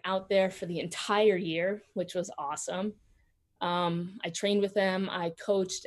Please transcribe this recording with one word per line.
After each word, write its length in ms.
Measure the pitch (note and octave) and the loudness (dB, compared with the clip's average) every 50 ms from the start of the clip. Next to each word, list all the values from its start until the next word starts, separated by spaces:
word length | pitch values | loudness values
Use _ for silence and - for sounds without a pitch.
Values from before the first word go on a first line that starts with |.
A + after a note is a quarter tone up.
| - | -4
out 240 | F#3 F#3+ F#3+ F#3+ - | -2 -2 -2 0 2
there 200 | G3+ G3 F#3+ F#3 | 4 4 4 2
for 160 | F#3 - G3 | 0 -4 -6
the 140 | E3+ F3 D#3+ | -4 -4 -4
entire 560 | C3 E3+ - - - - G#3 G#3 A3 G#3+ F#3+ | -4 -4 -6 -6 -2 2 4 6 6 6 6
year, 460 | F3+ G3 E3 D#3+ E3 F3 F#3+ G#3 G#3 - _ - | 4 2 -2 -2 0 0 0 -2 -4 -6 _ -6
which 200 | G3 F3 F3 - | -6 -4 -4 -2
was 160 | F3+ E3+ - - - | -4 -4 -4 -6 -6
awesome. 560 | D3 C#3 D3+ D3+ - - F3 F#3 G3 G#3+ G#3 - _ _ _ _ _ _ _ _ _ _ _ - F#3 | -6 -4 -4 -4 -4 -4 -4 -2 -2 -4 -6 -8 _ _ _ _ _ _ _ _ _ _ _ -4 -2
Um, 580 | F3 F3 F3 F3 E3+ E3+ E3+ F3 F3+ F#3+ - - | 0 0 2 2 0 0 -2 -4 -6 -8 -8 -8
I 60 | F3 | -8
trained 320 | E3 - - G3+ G3+ G#3 G3+ | -4 -2 0 2 4 4 2
with 120 | G3 G3 | 2 2
them. 360 | G#3 F#3+ F#3+ F#3 F#3+ F#3+ F#3 | 2 2 2 2 0 -2 -2
I 200 | - F3+ E3+ E3+ | -2 -2 -2 -4
coached 560 | - - - - G3+ G3 F#3 F#3 - - - | -4 -4 -2 0 2 2 2 0 -4 -8 -10